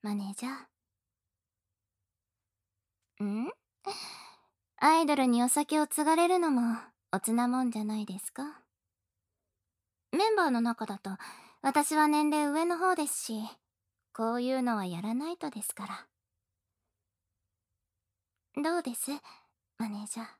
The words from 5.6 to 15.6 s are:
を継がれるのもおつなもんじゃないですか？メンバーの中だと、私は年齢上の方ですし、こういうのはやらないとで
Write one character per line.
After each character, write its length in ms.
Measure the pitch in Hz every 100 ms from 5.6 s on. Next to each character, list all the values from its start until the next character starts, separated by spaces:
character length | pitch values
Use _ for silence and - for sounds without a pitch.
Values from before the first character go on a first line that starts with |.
| 294 302
を 80 | 302
継 180 | -
が 120 | 302 320
れ 100 | 349
る 120 | 359
の 120 | 339
も 280 | 262 233 226 - _ _
お 80 | 190
つ 120 | -
な 140 | 226 247
も 160 | 254
ん 80 | 254
じ 80 | 220
ゃ 60 |
な 140 | 214 214
い 80 | 208
で 120 | 190
す 140 | -
か？ 320 | - 285 302 _ _ _ _ _ _ _ _ _ _ _ _ _ _ _
メ 180 | - 427
ン 40 |
バ 120 | 427 330
ー 40 |
の 120 | 240
中 240 | 233 233 214
だ 120 | 196
と、 120 | - 190 - - - _
私 340 | 269 285 294
は 140 | 311 302
年 220 | 302 302
齢 160 | 302 294
上 180 | 294
の 140 | 339 339
方 160 | 370
で 120 | 359 294
す 160 | -
し、 240 | - 220 220 - _ _ _ _ _
こ 180 | - 226
う 80 | 240
い 80 | 247
う 80 | 262
の 140 | 247 220
は 100 | 185
や 160 | 170
ら 100 | 202
な 140 | 240 302
い 80 | 349
と 140 | 302
で 100 | 226